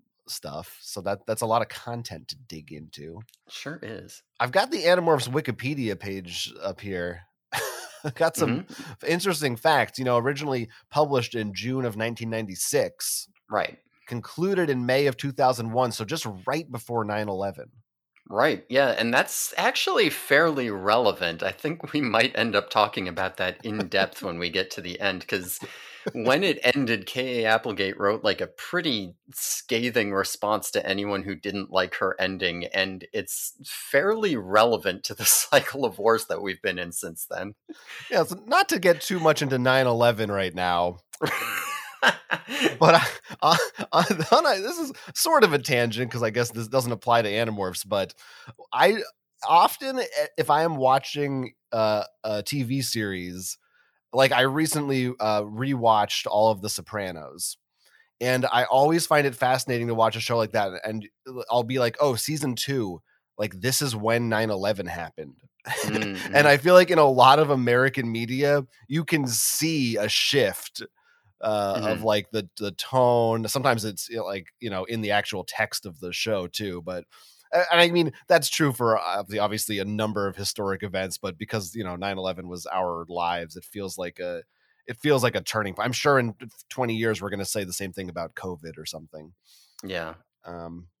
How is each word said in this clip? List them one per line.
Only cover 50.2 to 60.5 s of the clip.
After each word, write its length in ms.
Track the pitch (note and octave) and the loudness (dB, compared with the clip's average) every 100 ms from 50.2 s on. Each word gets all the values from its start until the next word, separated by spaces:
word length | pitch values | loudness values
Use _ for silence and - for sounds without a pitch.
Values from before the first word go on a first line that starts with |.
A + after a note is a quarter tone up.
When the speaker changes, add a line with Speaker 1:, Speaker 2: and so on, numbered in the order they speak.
| D3+ - | -2 -2
Speaker 1:
if 100 | D3 | 2
I 140 | D3 | 2
am 140 | E3 D3 | 2 2
watching 800 | C3 C3+ - C#3+ C#3+ C3+ B2 - _ | 4 2 0 -4 -4 -4 -6 -12 _
a, 320 | A2+ A2 G#2+ - _ | 0 2 2 -2 _
a 180 | A2 G#2 | -6 -6
T 200 | G2+ C#3+ | -4 -4
V 200 | A#2+ C3+ | -2 -2
series, 760 | A#2+ A#2 G#2 F#2 F2+ F2+ F#2+ - _ _ _ _ _ | -2 -2 -4 -4 -8 -10 -10 -12 _ _ _ _ _
like, 200 | B2 C3+ | 4 4
I 100 | B2+ | 6
recently, 640 | C3 C#3+ D#3 D3+ C#3+ C3 B2 B2 | 4 2 0 0 0 0 0 0
uh, 220 | G#2+ G#2+ | 0 0
rewatched 840 | G#2 G#2+ C3+ C3+ A#2 G#2+ G#2 - - | -2 -4 -2 2 4 6 4 -2 0
all 200 | G#2 A2 | 4 4
of 100 | G2+ | 4
The 60 | G2+ | -2
Sopranos, 880 | - F2 G#2+ F#2+ E2 C#2 D#2+ - - _ _ _ _ _ _ | -8 -8 -6 -6 -8 -14 -10 -10 -10 _ _ _ _ _ _
and 260 | B2 B2+ B2 | 0 2 4
I 180 | A#2+ | 2
always 420 | A2 C3 D3 E3 D#3+ | 4 4 6 4 4
find 200 | D3+ C#3 | 4 4
it 80 | |
fascinating 540 | A#2+ B2+ C3 B2+ A#2+ A#2 | 2 2 2 0 -2 0
to 60 | |
watch 220 | A2+ A2+ A2 | 2 2 2
a 40 | |
show 160 | A2 A#2 | -2 0
like 160 | G#2+ | 0